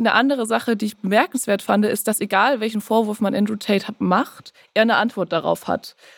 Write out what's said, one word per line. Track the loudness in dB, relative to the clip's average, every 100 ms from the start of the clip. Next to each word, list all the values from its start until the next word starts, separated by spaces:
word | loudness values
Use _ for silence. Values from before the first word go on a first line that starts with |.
eine | 2
andere | 4 2 0 -2
Sache, | -2 0 -2
die | -2
ich | -6
bemerkenswert | 0 2 0 -2 -2 -2
fand, | 0 2
ist, | 2 0 -2
dass | -4
egal | 0 2 2 0
welchen | -2 -4
Vorwurf | 0 0 2 0
man | -2 0
Andrew | -2
Tate | -2 0 -2 -2
hat, | -4
macht, | 0 2 0 -8 -20 _ _
er | 0
eine | 2 2
Antwort | 0 -2 -2
darauf | -2 0 -2 -2
hat. | -4 -6 -20 -20